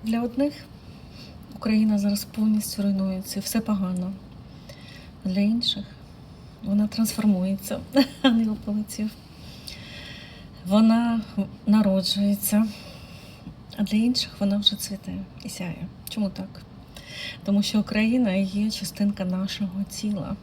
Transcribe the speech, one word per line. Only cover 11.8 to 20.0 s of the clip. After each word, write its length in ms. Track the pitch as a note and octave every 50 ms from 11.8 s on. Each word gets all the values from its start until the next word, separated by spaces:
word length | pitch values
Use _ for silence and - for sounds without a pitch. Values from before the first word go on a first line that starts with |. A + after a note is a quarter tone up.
| G#3 G3 F#3+ F#3+ F#3 - - G3+ G3+ G3+ G3+ G3 - - G#3 G#3 A3+ G#3+ G3+ - - - - - - - - - - - - - - - - - - - -
а 60 | - G#3
для 140 | F#3+ G#3+
інших 320 | G#3+ A3+ A#3+ B3 - - - - -
вона 180 | G3+ G3+ G3
вже 180 | G#3 G3+ - G#3
цвіте 380 | G3+ - - G3+ G3 - F#3+ F3+ F#3+ F#3+ - - - -
і 60 | G#3+
сяє. 380 | - - F3+ F3 D#3+ - E3 - - - - -
Чому 200 | - A3 G#3 F#3+
так? 320 | - - F#3+ G3+ - - - - - - - - - - - - - - - - - - -
Тому 180 | - G3+ G3+ G3+
що 160 | - - G#3+
Україна 520 | G3+ - G#3 G#3+ G#3+ A3+ A#3+ B3+ B3 G#3
є 400 | F#3 G3 G3 F#3+ F#3+ G3+ G#3 G#3+
частинка 540 | G#3+ - G3 E3+ - - G#3 G3+ G3+ - F#3
нашого 580 | F3+ F3+ F#3 F#3+ G3 - - G#3 F#3 F3+ F#3+ G3+ -
тіла 460 | - -